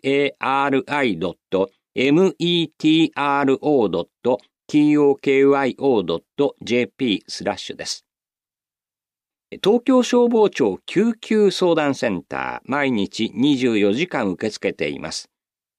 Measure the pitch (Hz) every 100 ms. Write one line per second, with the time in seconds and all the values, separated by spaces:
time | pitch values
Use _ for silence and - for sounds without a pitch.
0 | 139 139 139 - 127 135 139 135 131 143
1 | 127 85 90 - _ 92 95 _ _ -
2 | 135 156 190 - 170 175 160 _ 156 160
3 | 156 139 143 139 135 135 151 139 101 85
4 | 85 _ 120 123 _ _ - 151 151 147
5 | 143 139 143 135 139 139 135 - 139 113
6 | 85 82 _ - 143 - 92 120 117 -
7 | 127 92 - - 92 95 - - 76 -
8 | _ _ _ _ _ _ _ _ _ _
9 | _ _ _ _ _ - - 240 269 254
10 | 240 247 240 233 202 - 110 92 - 170
11 | 226 226 - 220 202 - 180 160 147 131
12 | 120 87 - 67 64 62 - 143 139 113
13 | 98 - 113 - 143 131 123 107 101 117
14 | 175 147 101 85 110 - 95 - 76 73
15 | 80 - - _ _ _ _